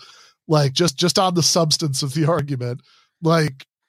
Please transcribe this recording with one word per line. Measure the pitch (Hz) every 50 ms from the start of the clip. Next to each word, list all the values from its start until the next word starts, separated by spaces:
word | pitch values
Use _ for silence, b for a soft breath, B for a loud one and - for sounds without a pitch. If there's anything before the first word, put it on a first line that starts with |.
| B B B B B B B B _ -
like, | 156 151 143 135 135
just, | - 175 165 - -
just | 165 175 - 214
on | 190 185 175
the | 170 -
substance | - - 180 165 156 143 - 170 147 131 - 151
of | 135 127
the | 160 151
argument, | 151 175 151 143 143 139 123 123 120 123 - b b b b b b b _ 165
like, | 160 165 165 151 143 135 - - _ _ _ _